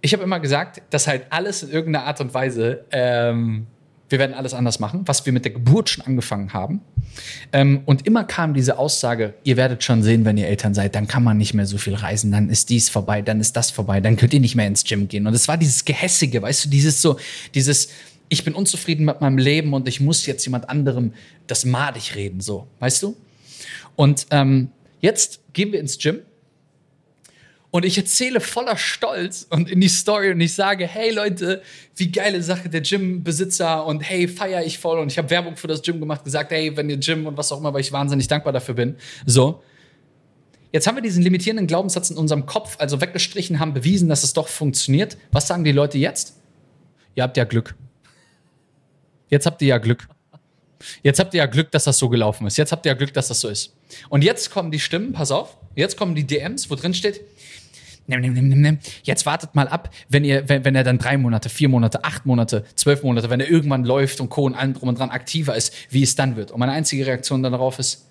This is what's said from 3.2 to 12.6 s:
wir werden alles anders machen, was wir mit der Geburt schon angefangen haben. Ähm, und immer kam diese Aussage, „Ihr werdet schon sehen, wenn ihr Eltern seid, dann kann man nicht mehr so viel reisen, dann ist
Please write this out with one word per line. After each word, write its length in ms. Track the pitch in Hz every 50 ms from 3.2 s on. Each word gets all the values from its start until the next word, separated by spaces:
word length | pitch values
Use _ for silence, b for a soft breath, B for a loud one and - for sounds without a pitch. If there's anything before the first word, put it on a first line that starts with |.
| 117 120 117 117 117 113 110 110 110 110 - _ _ _ _ _ _ _
wir 80 | - 131
werden 140 | 139 135 131
alles 200 | 127 135 131 -
anders 260 | 123 127 120 110 -
machen, 220 | 110 104 127 180 196
was 200 | 170 139 - -
wir 80 | - 127
mit 100 | 123 123
der 80 | 117
Geburt 380 | 110 117 120 120 139 220 214 -
schon 160 | - - -
angefangen 480 | - 131 123 110 - - 101 101 95 -
haben. 260 | 101 92 120 160 208 - _ _ - B B B B B B B B B B
Ähm, 300 | - 139 139 139 139 139 139
und 220 | - 143 135 - -
immer 160 | 220 233 208
kam 300 | - - - 170 160 147
diese 240 | 139 127 123 131 -
Aussage, 560 | 131 151 151 - - 123 117 113 113 104 104 - _
„Ihr 140 | 131 127 117
werdet 260 | 127 131 127 117 -
schon 180 | - 123 113 107
sehen, 200 | 107 113 117 110
wenn 140 | 110 104 104
ihr 100 | 104 85
Eltern 260 | 104 104 - 107 98
seid, 220 | 104 98 101 -
dann 120 | 110 107 104
kann 160 | - 131 120
man 140 | 117 107 104
nicht 160 | 107 104 -
mehr 120 | 107 101
so 120 | 98 101 101
viel 180 | - - 98
reisen, 360 | 101 104 82 101 107 - 104
dann 180 | 101 104 107 -
ist 200 | 113 -